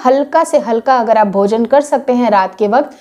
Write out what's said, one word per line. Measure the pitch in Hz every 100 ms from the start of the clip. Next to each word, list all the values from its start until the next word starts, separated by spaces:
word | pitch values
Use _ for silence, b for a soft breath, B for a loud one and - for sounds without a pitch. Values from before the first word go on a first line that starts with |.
| 254
हल्का | 269 285 320
से | 320 294
हल्का | 214 226 269 254
अगर | 226 220
आप | 214
भोजन | 196 202 226 226
कर | 277
सकते | 294 269 262
हैं | 247 240
रात | 202 190 -
के | 208
वक्त, | 240 302 B